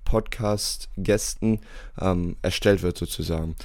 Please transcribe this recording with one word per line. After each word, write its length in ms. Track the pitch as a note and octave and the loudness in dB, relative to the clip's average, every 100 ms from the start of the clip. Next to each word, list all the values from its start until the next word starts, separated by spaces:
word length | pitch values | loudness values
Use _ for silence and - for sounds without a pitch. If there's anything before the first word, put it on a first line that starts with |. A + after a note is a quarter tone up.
| - | 2
Podcast-Gästen, 1500 | A2+ G#2+ - G#2+ G#2 - - - - F#2+ G#2 - - A2 A2 - - - - | 2 2 -2 0 0 -2 -6 -8 -4 2 2 2 -2 2 0 -2 -14 -12 -2
ähm, 340 | F#2 F2 F2 - | 0 2 0 -2
erstellt 400 | - - G#2 G2 | -2 2 4 4
wird 160 | F2 E2+ | 2 -2
sozusagen. 580 | E2+ - D#2+ E2 E2 E2 | -6 -4 -2 -2 -2 -6